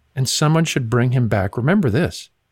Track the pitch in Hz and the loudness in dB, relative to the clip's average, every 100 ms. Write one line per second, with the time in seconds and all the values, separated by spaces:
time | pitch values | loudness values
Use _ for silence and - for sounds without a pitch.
0 | _ 135 127 - 151 160 160 147 117 120 | _ -6 -4 0 2 2 0 -2 -2 0
1 | 123 127 113 104 98 - 131 208 143 113 | 2 0 0 0 -2 -2 0 2 2 0
2 | 151 - - _ _ | -2 -6 -18 _ _